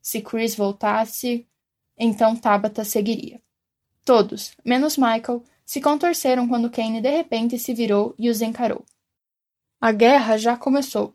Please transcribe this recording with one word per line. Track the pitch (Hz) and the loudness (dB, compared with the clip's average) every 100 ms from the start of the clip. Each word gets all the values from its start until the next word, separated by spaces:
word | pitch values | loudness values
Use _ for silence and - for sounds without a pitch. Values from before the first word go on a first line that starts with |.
Se | - 226 | -8 -8
Chris | 214 226 226 | -6 -4 -4
voltasse, | 220 202 202 208 214 226 - 247 240 233 _ _ _ _ _ | -2 -2 -2 -2 0 -2 -4 -4 -4 -6 _ _ _ _ _
então | 226 208 220 226 | -2 2 2 2
Tabitha | 226 202 208 214 | 2 2 0 -4
seguiria. | 214 226 208 233 - 240 _ _ _ _ _ _ | -4 -2 -2 -4 -8 -16 _ _ _ _ _ _
Todos, | - 240 208 214 - _ | 2 4 4 -2 -12 _
menos | - 247 294 302 | -2 0 2 2
Michael, | 247 226 233 240 240 _ | 2 0 -2 -8 -8 _
se | - 285 | -10 -2
contorceram | 285 294 349 339 277 254 247 | 0 2 0 0 0 0 0
quando | 240 233 | 0 -2
Kane | 233 226 226 | -4 -4 -2
de | 240 | 0
repente | 294 320 226 233 240 | 0 -2 -2 -2 -4
se | - | -6
virou | 233 226 202 208 - | -4 0 2 0 -2
e | 233 | -2
os | 220 | 0
encarou. | 226 226 233 - - _ _ _ _ _ _ _ _ _ | -2 -2 -4 -4 -10 _ _ _ _ _ _ _ _ _
A | 226 | 0
guerra | 214 233 277 226 220 | 4 6 6 4 0
já | 226 240 | 2 0
começou. | 277 269 277 214 208 | 0 0 0 -4 -4